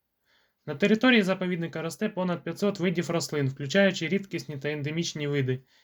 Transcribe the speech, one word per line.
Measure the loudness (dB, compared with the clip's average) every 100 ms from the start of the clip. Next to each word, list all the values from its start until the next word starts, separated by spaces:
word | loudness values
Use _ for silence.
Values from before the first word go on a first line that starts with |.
| _ _ _ _ _ _ -10
На |
території | 0 4 6 6 6
заповідника | 4 0 0 -2 -4 -4
росте | -6 -4 -6
понад | -2 -2 -4
п'ятсот | -6 -2 -2 0
видів | 0 0 0
рослин, | -2 -2 -2 -2
включаючи | -2 0 4 4 2 -2
рідкісні | -2 -2 -8 -8 -6
та | -4
ендемічні | -4 -4 -2 -4 -4 -2
види, | 0 0 -2 -6 _